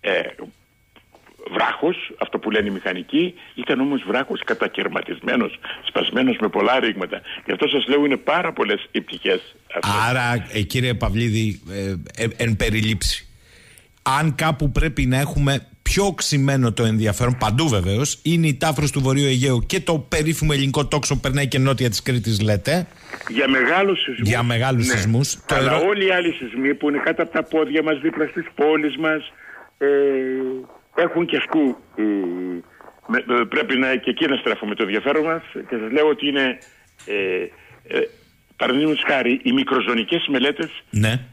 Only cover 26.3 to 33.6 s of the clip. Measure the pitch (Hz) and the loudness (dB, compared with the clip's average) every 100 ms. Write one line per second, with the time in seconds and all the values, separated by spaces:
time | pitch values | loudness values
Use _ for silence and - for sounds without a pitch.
26.3 | - 123 117 135 139 151 143 156 160 165 | -2 -6 -2 0 2 2 2 0 0 0
27.3 | 165 139 160 156 151 156 151 156 160 156 | -2 0 0 2 2 2 0 0 -2 -4
28.3 | - 160 - 147 156 151 131 160 156 - | -4 -10 2 4 4 2 -2 -2 -2 -4
29.3 | - - - - _ 143 143 139 135 131 | -18 -20 -20 -20 _ 2 4 4 2 0
30.3 | 131 131 131 - - _ - 165 170 170 | -2 -4 -6 -10 -20 _ -2 0 0 0
31.3 | 143 - 160 139 117 - - 107 101 90 | -2 0 2 2 0 -10 -4 0 0 -2
32.3 | 90 90 87 - - - - - 117 - | -4 -6 -8 -10 -20 -20 -20 -4 -4 0
33.3 | - 202 - | 0 0 -2